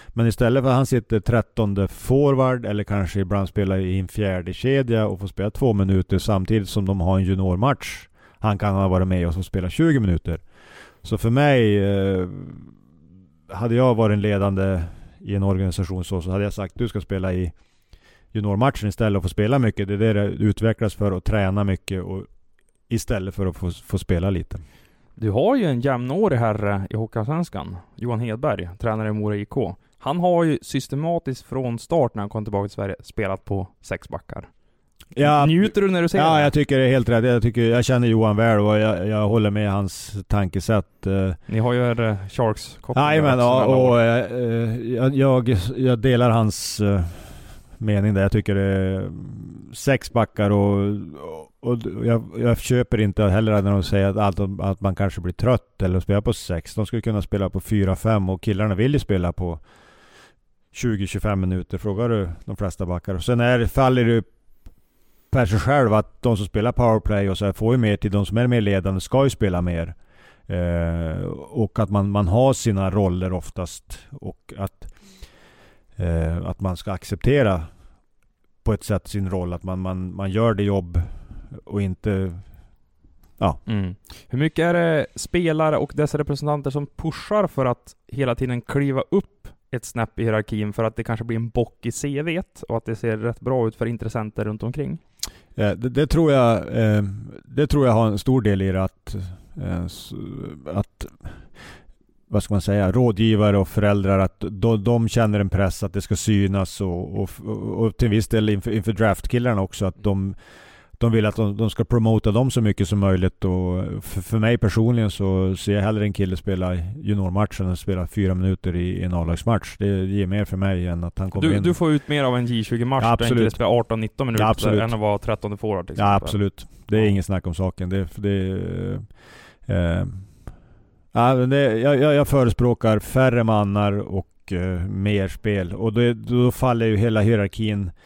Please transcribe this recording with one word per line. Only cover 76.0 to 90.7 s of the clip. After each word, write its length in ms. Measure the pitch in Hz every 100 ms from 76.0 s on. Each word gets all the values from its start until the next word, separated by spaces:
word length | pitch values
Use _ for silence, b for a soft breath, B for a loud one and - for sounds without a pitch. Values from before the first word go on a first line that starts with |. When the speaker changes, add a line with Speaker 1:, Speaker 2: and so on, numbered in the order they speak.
| 87 82 80 85 85
Speaker 1:
att 140 | 90
man 160 | 95 90
ska 160 | -
acceptera 720 | 92 - 98 120 143 113 90 80 b b b b _ _ _ _ _
på 80 | -
ett 120 | 104
sätt 240 | - 101 -
sin 220 | 104 95
roll, 220 | 92 87
att 100 | 87
man, 160 | 92 92
man, 340 | 92 92 92
man 160 | 87 98
gör 240 | 98 117
det 80 | 101
jobb 380 | 101 98 87 87 B B B B B -
och 180 | - 104
inte, 500 | 98 92 110 95 95 87 - b b b _ _ _ - _ -
ja. 200 | 101 - -
Speaker 2:
Mm. 280 | 107 95 90 - B B
Hur 100 | 123
mycket 240 | 156 -
är 100 | 170
det 320 | 175 170 156 -
spelare 640 | - - 175 170 156 156 151
och 160 | 147
dessa 240 | - 151 151
representanter 520 | 147 139 147 147 139
som 160 | 139 143
pushar 600 | - 165 - - 208 185
för 200 | - 127
att 280 | 120 - - -
hela 260 | 117 131
tiden 260 | 120 127 123
kliva 400 | - 139 139 131 -
upp 380 | 196 - _ - - _
ett 140 | 123
snäpp 340 | - 120 113 -
i 40 |
hierarkin 500 | 113 110 104 107 104